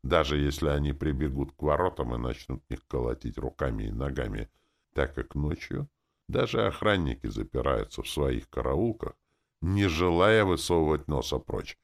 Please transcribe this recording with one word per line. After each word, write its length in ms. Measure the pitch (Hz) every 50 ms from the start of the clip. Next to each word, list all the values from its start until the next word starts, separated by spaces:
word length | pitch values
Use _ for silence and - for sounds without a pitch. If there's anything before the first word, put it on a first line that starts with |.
даже 340 | - 64 85 82 76 73 76
если 320 | 73 73 73 71 - 82 73
они 240 | 71 73 71 73
прибегут 600 | 69 - 73 78 71 65 76 73 65 69 67 67
к 100 | _ -
воротам 520 | 73 76 76 73 90 90 - - 69 58 60
и 40 | 58
начнут 440 | 60 62 60 - - - 67 55 _
в 60 | _
них 160 | 57 - _
колотить 520 | _ - 64 60 60 58 - - 60 - -
руками 460 | 65 62 - - 73 65 57 52 52
и 80 | 53
ногами, 580 | 50 55 65 71 65 71 60 53 50 55 52 - _ _ _ _ _ _ _ _
так 220 | _ - 69 69 -
как 200 | - - - -
ночью 540 | 69 73 73 - - - - - - 143 - _ _ _ _ _ _ _ -
даже 380 | - 127 131 123 - 117 107
охранники 640 | 101 - - - 107 101 92 82 67 60 - - 53
запираются 760 | 50 53 53 - - 65 62 69 65 53 50 - - -
в 60 | - -
своих 420 | - 73 71 67 64 57 - _
караулках, 640 | - 67 - 67 67 80 110 117 107 - - - - _ _ _ _ _ _ _ _ _
не 260 | - 90 95 101 101 92
желая 560 | 80 78 90 90 85 85 92 107 110 110 104
высовывать 640 | 95 87 - - - 87 82 80 76 78 73 - -
носа 300 | 76 67 - - - -
прочь. 400 | - - - - - - - _